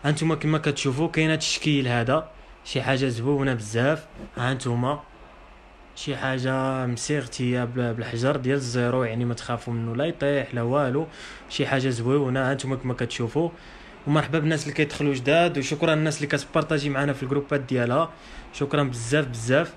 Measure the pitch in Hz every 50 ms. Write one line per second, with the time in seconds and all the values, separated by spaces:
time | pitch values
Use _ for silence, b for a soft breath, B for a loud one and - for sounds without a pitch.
0 | - 139 151 151 160 160 160 156 - 151 156 156 156 151 143 - - 139 127 131
1 | 160 165 156 160 160 160 160 151 - - - - - 151 147 139 131 123 120 120
2 | 117 117 131 156 156 - B B B B B B - - - 135 120 - 135 127
3 | 135 131 120 110 113 135 147 139 135 135 127 117 107 104 107 117 120 139 156 151
4 | - - - - - - - - 123 127 135 127 - 127 120 120 123 131 147 147
5 | - - - - - - - - - - - - - - - - - - - -
6 | - - 135 117 - 135 131 131 123 131 131 131 131 135 131 131 127 123 123 117
7 | - - 147 147 131 120 - - 123 123 123 123 123 117 120 127 123 120 117 113
8 | 113 - - 113 120 135 147 139 127 127 135 143 131 123 117 127 120 120 123 131
9 | 127 113 110 117 123 120 120 113 - - 120 117 - - 117 117 113 113 117 120
10 | 139 165 165 - 143 143 143 143 123 - - 120 117 117 127 147 147 131 123 143
11 | 160 156 B B B B B B B B - - 143 - 139 135 127 135 123 113
12 | 117 120 135 147 139 127 123 135 131 127 139 135 - 131 135 127 - 127 123 -
13 | 123 117 - - 120 113 - 147 165 170 165 B B B B B B B B B
14 | B 147 147 156 143 - 139 165 151 160 160 147 - 147 139 - 151 147 - -
15 | 156 147 139 127 123 139 147 165 175 175 151 143 135 - 156 143 165 160 156 156
16 | 156 160 147 - 147 143 - 143 - - - 165 151 156 160 151 139 147 139 131
17 | 143 143 139 135 135 127 139 143 143 - 151 139 131 120 131 127 120 117 120 143
18 | 165 160 B B B B B B B B - - 143 139 - 151 143 131 123 120
19 | 113 113 143 151 147 131 120 113 110 117 127 143 170 165 -